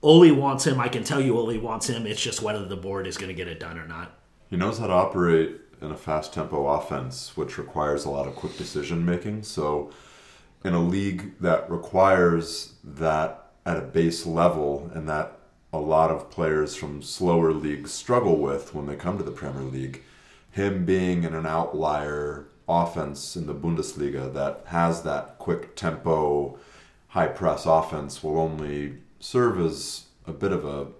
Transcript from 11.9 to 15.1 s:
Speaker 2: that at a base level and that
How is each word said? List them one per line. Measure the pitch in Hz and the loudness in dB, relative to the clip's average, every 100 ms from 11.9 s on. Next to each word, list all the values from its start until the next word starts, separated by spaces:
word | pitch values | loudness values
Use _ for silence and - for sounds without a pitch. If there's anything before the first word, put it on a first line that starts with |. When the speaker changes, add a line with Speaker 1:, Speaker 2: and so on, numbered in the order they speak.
| 95 95 95 87 82 82 - - - | 4 6 8 6 4 -2 -10 -12 -18
Speaker 2:
that | 73 71 80 78 78 - - _ | -20 -2 0 2 0 -6 -20 _
at | 87 82 | -4 -4
a | |
base | - 82 82 - 87 | -2 2 2 0 -4
level | 82 87 82 73 71 82 82 | 2 2 2 -2 -2 -6 -10
and | |
that | 78 | -4